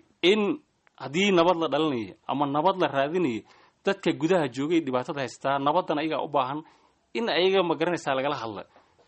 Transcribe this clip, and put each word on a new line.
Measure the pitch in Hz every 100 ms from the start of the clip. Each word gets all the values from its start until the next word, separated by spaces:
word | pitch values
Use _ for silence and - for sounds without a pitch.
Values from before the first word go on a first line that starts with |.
| - _
in | 170 214 202 147 _ _ _ -
haddii | 131 156 202
nabad | 180 170 175
la | 156
dhalinayo | 143 160 123 98 - -
ama | 135 139
nabad | 147 175 190
la | 151
raadinayo, | 135 139 185 151 107 - - _ _ 196
dadka | 196 175
gudaha | 135 165 185 143
joogay | 120 147 170
dhibaatada | 135 127 127 143
haystaa, | 123 - 139 139
nabadana | 139 170 175 151
ayagaa | 156 156
u | 156
baahan | 143 127 147 - _ _ _ _
in | - 226
ayaga, | 156 185 190
ma | 175 143
garanaysaa, | 160 165 -
lagala | 131 139 139
hadla. | 113 98 - _ _ _